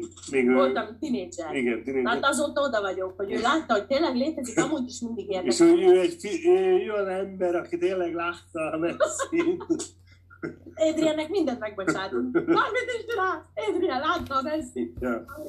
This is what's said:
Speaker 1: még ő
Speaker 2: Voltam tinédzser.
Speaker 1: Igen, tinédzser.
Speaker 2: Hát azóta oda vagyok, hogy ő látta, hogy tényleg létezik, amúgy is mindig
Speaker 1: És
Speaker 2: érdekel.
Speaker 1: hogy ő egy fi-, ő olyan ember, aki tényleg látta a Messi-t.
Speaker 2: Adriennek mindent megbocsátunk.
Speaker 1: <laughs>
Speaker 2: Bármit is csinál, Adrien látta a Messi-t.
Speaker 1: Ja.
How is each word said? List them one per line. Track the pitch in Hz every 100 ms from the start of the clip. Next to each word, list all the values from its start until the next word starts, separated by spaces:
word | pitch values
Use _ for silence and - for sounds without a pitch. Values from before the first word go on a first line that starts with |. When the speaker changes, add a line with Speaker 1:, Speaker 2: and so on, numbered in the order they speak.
| 113 - -
Speaker 1:
még | 139 123
ő |
Speaker 2:
Voltam | 127 - 240 214 -
tinédzser. | 302 226 175 - 160 143
Speaker 1:
Igen, | 120 113
tinédzser. | 127 135 127
Speaker 2:
Hát | 240 277
azóta | 294 285 294
oda | 277 220
vagyok, | 196 185 190 -
hogy | 196
ő | 240
látta, | 226 320 311
hogy | 214 -
tényleg | 269 320 247
létezik, | 285 302 247 311
amúgy | 302 311 247
is | -
mindig | 233 392 392
Speaker 1:
És | 370 349 349
Speaker 2:
érdekel. | 339
Speaker 1:
hogy | 339 370 370
ő |
egy | 349 -
fi-, | 415 392 339
ő | 370 381 185 220
olyan | 208 190
ember, | 185 196 190 180 175
aki | - 170
tényleg | 180 190 170
látta | 165 170 339 - - -
a | 320
Messi-t. | 320 - 311 - 554 330 330 359 - 320 - - - - _ - - - - -
Speaker 2:
Adriennek | 320 311 311 311 311
mindent | 392 269 240
megbocsátunk. | 214 196 185 - 196 - 254 339
Speaker 1:
<laughs> | 330 370
Speaker 2:
Bármit | 508 494 480 466
is | 440
csinál, | 466 370 320 - - 427
Adrien | 349 349 262
látta | 311 349 247 269
a |
Messi-t. | 302 311 - - - -
Speaker 1:
Ja. | 127 117 - -